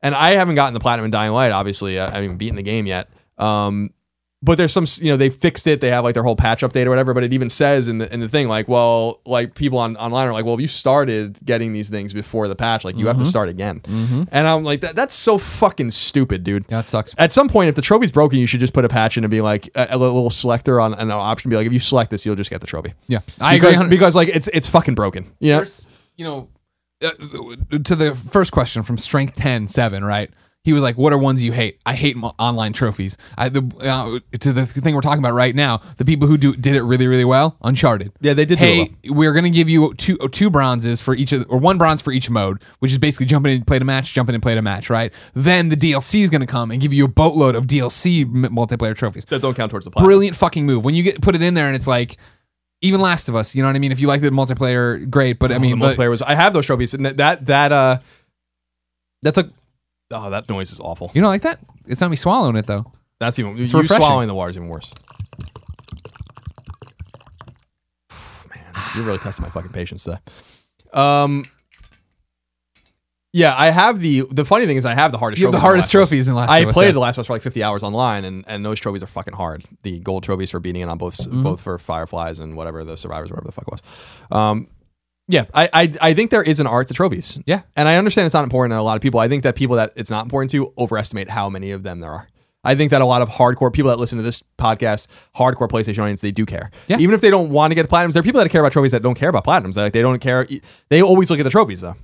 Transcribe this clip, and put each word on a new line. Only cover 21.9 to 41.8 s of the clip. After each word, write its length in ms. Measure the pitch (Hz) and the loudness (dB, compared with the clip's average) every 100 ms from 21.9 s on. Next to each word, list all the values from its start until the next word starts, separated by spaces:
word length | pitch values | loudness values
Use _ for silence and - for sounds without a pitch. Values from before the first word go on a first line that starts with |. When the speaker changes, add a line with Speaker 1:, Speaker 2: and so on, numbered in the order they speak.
| 135 113 | 0 0
Speaker 1:
this, 160 | 104 - | -4 -4
you'll 100 | 101 | -4
just 140 | 98 | -6
get 100 | 95 | -8
the 60 | - | -10
trophy." 260 | 82 - - _ | -10 -10 -16 _
Speaker 2:
Yeah, 120 | 120 - - | -6 -6 -2
I 140 | 143 | 2
Speaker 1:
Because, 140 | 175 170 | 6 8
Speaker 2:
agree 40 | |
a 40 | 175 | 6
hun- 120 | 180 | 6
Speaker 1:
because, 240 | 180 185 | 6 6
like, 140 | 170 170 | 6 2
it's, 200 | 170 151 | 0 0
it's 200 | 170 - | -2 2
fucking 260 | 170 160 | 2 2
broken, 300 | 113 101 95 92 _ | -2 -2 -4 -14 _
you 120 | 151 | 2
know? 40 | 147 | 2
Speaker 2:
There's, 280 | 196 - - _ _ _ | 0 -10 -18 _ _ _
you 80 | 165 | -12
know, 220 | 143 117 _ _ _ _ _ | -12 -14 _ _ _ _ _
uh, 80 | 151 160 147 127 120 120 - 147 | -8 -8 -14 -14 -14 -12 -6 -4
to 180 | 147 165 | -2 0
the 180 | 156 | 0
first 380 | 131 107 202 180 | -2 -2 0 2
question 300 | - 120 - | 0 -2 -4
from 160 | 104 117 | -6 -6
Strength 360 | - 143 139 - | -2 -2 -2 -2
ten 320 | 143 123 104 | -2 -2 -4
seven, 360 | - 117 98 | -2 -2 -2
right? 260 | 101 104 104 _ _ _ | -4 -4 -4 _ _ _
He 100 | - | 0
was 100 | 151 | 2
like, 140 | 135 120 | 2 2
"What 160 | 143 | 2
are 60 | 143 | 4
ones 260 | 135 131 | 2 0
you 80 | 120 | 0
hate?" 260 | 117 110 - | -2 -4 -4
I 100 | - | -8
hate 220 | 123 147 123 | -2 -2 -2
mo-, 180 | 113 - | -10 -4
online 340 | 117 120 107 | -2 -2 -4
trophies. 460 | 104 117 104 95 - - - | -2 -4 -2 -6 -8 -18 -6
I, 140 | 131 | -4
the, 100 | 135 131 - | -2 -4 -6
uh, 580 | 135 131 113 120 _ 117 | -4 -4 -4 -8 _ -6
to 120 | 143 | -2
the 120 | 131 | 0
thing 300 | 131 - 139 | -2 -2 -2
we're 80 | 147 | -2
talking 160 | 147 151 | 0 0
about 160 | 127 | 0
right 200 | 120 127 | 2 0
now, 280 | 123 143 117 - - | 2 0 -2 -6 -4
the 80 | 127 | 0
people 200 | 156 147 | 2 4
who 120 | 151 | 4
do, 180 | 139 135 | 4 2
did 180 | 131 | 0
it 80 | 139 | 0
really, 220 | 120 127 127 | 2 2 2
really 200 | 127 123 | 2 4
well, 320 | 131 156 - | 4 2 0
Uncharted. 500 | 113 127 143 107 101 - | -2 2 2 0 -4 -4
Speaker 1:
Yeah, 100 | 143 | 0
they 140 | 143 151 | 2 2
did 120 | 170 | 4
do 60 | |
Speaker 2:
"Hey, 300 | 175 170 165 - | 4 4 0 -6
Speaker 1:
it 80 | - | -4
Speaker 2:
we're 240 | 147 156 | 2 4
gonna 160 | 151 175 | 4 2
give 180 | 170 160 | 2 4
you 240 | 160 151 | 4 4
two, 220 | - - 180 | 0 -2 -2
uh, 80 | 135 | -2
two 160 | - 202 | 0 2
bronzes 540 | 151 131 123 117 120 | 4 2 0 -2 -4
for 120 | - | -2
each 180 | 127 135 | -2 0
of, 100 | 143 127 | -2 0
or 80 | 127 | 0
one 180 | 156 | 2
bronze 240 | 185 | 2